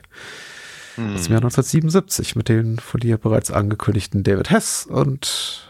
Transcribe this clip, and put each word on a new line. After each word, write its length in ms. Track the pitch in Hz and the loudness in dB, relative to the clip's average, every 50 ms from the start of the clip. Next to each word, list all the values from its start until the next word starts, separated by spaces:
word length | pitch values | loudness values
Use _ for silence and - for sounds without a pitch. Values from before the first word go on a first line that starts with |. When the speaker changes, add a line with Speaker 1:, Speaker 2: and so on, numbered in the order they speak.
| - _ - - - - - - - - - - - - - - - - - | -6 _ -20 -20 -18 -16 -16 -16 -16 -18 -18 -18 -18 -18 -18 -18 -18 -14 -8
Speaker 1:
Mhm. 180 | 117 113 104 101 | -6 -4 -4 -2
Speaker 2:
Aus 80 | 95 90 | -2 2
dem 80 | 82 | 2
Jahr 100 | 110 113 | 4 4
neunzehnhundertsiebenundsiebzig 920 | 120 120 - 135 127 - - 160 156 160 160 190 - - - - - - - | 4 2 2 2 2 2 2 2 2 4 2 2 2 0 -2 -4 -4 -2 -2
mit 140 | 117 110 - | -2 2 2
den 280 | 113 113 113 113 113 117 | 2 2 2 0 -2 -4
von 200 | - - - 117 | -4 -4 -4 -2
dir 180 | 117 117 113 | 0 0 0
bereits 340 | 104 - 113 110 110 - - | 2 2 2 2 2 2 0
angekündigten 720 | - 98 101 101 107 - - - 104 104 - - - 101 98 | 0 0 0 0 0 0 0 0 2 2 0 0 0 0 2
David 260 | - 101 95 - - | 2 2 2 2 2
Hess 360 | 190 220 220 - - - - | 2 2 2 0 -4 -6 -6
und 800 | - 131 131 139 143 135 139 - - - - - - - - - | -2 0 0 2 0 0 -4 -4 -6 -4 -4 -6 -8 -10 -12 -16